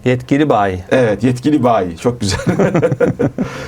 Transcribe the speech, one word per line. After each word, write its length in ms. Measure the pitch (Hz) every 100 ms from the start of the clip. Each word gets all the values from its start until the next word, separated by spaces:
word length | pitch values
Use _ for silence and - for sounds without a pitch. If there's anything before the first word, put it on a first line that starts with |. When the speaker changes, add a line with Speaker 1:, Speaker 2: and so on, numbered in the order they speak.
| 127
Speaker 1:
Yetkili 440 | 123 - 139 151
bayi. 300 | 113 101 92 92
Speaker 2:
Evet, 320 | 131 117 101
yetkili 400 | 127 123 147 147
bayi. 340 | 117 95 90 85
Çok 240 | 123 120
güzel. 180 | 101 -
<laughs> 340 | - 180 185 165 - - 160 - - - 175 -